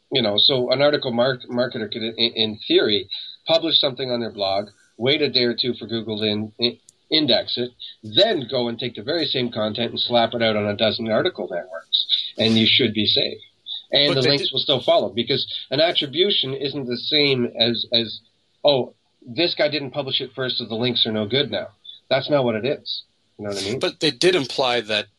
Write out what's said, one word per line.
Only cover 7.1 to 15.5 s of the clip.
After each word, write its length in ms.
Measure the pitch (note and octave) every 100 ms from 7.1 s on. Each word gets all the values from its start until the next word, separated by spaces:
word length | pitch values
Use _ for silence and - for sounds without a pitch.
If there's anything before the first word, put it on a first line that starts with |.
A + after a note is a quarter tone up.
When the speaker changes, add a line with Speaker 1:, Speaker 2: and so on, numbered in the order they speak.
Speaker 1:
index 480 | D#3 D3 G2+ - -
it, 140 | B2 - - -
then 420 | A2 G#2+ G#3+ F3+ A2+
go 200 | C3 A#2+
and 100 | A#2
take 160 | B2
the 80 | A#2+
very 240 | G#2+ E3+ C#3+
same 240 | C3+ B2
content 400 | A#2 G#2+ G#2+ A#2
and 80 | A#2+
slap 340 | - A#2+ A#2
it 80 | A#2+
out 120 | A2+
on 120 | G#2 G#2
a 100 | G#2
dozen 340 | A2 G#2 A2+
article 380 | A2+ - - F2+
networks, 560 | F2 E2 E2 - - - - - -
and 180 | A2 A2
you 80 |
should 300 | A2+ - A#2
be 120 | G#2+ G#2
safe. 340 | G2+ - - - _ - - -
And 220 | C#3+ C#3+
Speaker 2:
But 60 | B2+
Speaker 1:
the 0 |
Speaker 2:
they 60 | B2+
Speaker 1:
links 160 | C#3+
Speaker 2:
did 80 | -
Speaker 1:
will 80 | C3
still 200 | - C3
follow, 280 | - E3 G#2+
because 440 | G2+ A#2 C3+ -